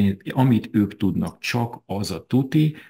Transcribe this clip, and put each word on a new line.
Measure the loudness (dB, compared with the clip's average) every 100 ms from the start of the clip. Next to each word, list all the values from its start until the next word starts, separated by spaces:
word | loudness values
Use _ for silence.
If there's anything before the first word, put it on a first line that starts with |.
| 0 0 -4
amit | 2 4 2 2
ők | 0 0 0
tudnak, | -2 -2 -4 -6
csak | -6 -4 -4 -8 -10
az | -8 -6
a | -10 -2
tuti, | 0 2 2 0 -2